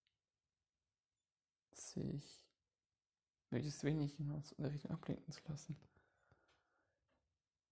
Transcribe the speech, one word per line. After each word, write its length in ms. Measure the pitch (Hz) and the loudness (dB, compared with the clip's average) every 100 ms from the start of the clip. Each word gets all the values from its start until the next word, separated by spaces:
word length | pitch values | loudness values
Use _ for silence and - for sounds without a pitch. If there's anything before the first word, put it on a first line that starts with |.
| _ _ _ _ _ _ _ _ _ _ _ _ _ _ _ _ _ | _ _ _ _ _ _ _ _ _ _ _ _ _ _ _ _ _
sich 760 | - - - 139 143 - - - _ _ _ _ _ _ _ _ _ _ | -10 -6 -2 0 0 -4 -12 -20 _ _ _ _ _ _ _ _ _ _
möglichst 360 | 123 147 - 143 | 2 2 2 4
wenig 340 | 156 143 - | 6 4 2
in 240 | 143 147 143 - | 0 0 -2 0
der 160 | 147 | 0
Richtung 180 | 147 - | 0 -2
ablenken 400 | 160 - - - | -2 0 -2 -4
zu 80 | - - | -8 -4
lassen. 300 | 147 - 147 - _ _ _ _ - - - _ _ _ _ _ _ _ _ _ _ _ | -4 -4 -8 -10 _ _ _ _ -20 -20 -20 _ _ _ _ _ _ _ _ _ _ _